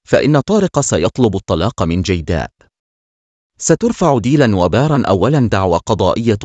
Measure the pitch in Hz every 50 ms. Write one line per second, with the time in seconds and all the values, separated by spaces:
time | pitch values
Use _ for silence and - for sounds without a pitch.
0 | _ - - - - 143 151 143 - - 202 214 196 170 - 147 139 - 110 82
1 | 82 113 - - 123 110 92 95 - - 95 80 85 113 - - 95 82 82 92
2 | 90 98 95 87 76 - 87 78 58 60 - _ _ _ _ _ _ _ _ _
3 | _ _ _ _ _ _ _ _ _ _ _ _ - - - - - 240 - -
4 | 190 160 139 123 92 123 147 147 135 113 101 92 87 90 78 110 139 156 147 131
5 | 107 - 98 92 90 123 156 147 123 107 110 98 95 92 87 85 - - 110 92
6 | 104 90 - - 117 113 107 101 -